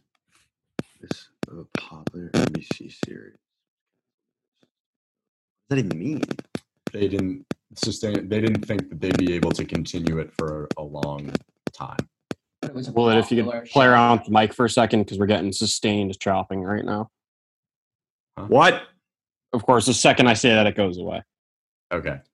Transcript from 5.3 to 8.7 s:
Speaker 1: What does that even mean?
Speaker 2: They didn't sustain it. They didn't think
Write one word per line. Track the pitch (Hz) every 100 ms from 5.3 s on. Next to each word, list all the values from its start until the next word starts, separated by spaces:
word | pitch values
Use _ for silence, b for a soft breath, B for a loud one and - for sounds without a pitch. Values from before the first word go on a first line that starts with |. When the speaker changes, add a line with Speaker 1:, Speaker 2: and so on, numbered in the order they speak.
| _ _ _ -
Speaker 1:
What | 135
does |
that | 98
even | 80
mean? | 120 156 - - - - _ _ -
Speaker 2:
They | 104 101
didn't | 98 95 92 - - _ -
sustain | 110 - 110 104
it. | 92
They | 107
didn't | 113 107
think | -